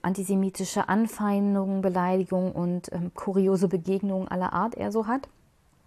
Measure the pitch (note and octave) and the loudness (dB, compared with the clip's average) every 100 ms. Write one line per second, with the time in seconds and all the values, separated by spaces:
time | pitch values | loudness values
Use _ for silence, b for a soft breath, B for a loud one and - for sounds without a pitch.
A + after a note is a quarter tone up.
0 | - F#3+ F#3+ G3 F#3+ - F#3 - - G3+ | -2 -2 0 2 0 -2 -4 -2 0 2
1 | A3 - G#3 G3+ G3+ G3 F#3+ G3 F#3+ F#3 | 0 0 0 2 2 2 0 0 0 2
2 | F3+ F#3 F#3 F#3 F#3 - F3 F3+ - F3 | 2 2 2 0 0 -2 -2 -2 -4 -6
3 | F3 - - G3 F#3+ F#3+ F#3+ F#3 E3+ F#3+ | -6 -6 -2 2 4 4 2 0 0 -2
4 | G3+ F#3+ F#3 F#3 F#3 - A3 - G3+ G#3+ | 0 -2 -2 -2 0 0 -2 -2 -2 -2
5 | G#3+ B3+ - - _ _ _ _ | 0 -2 -4 -16 _ _ _ _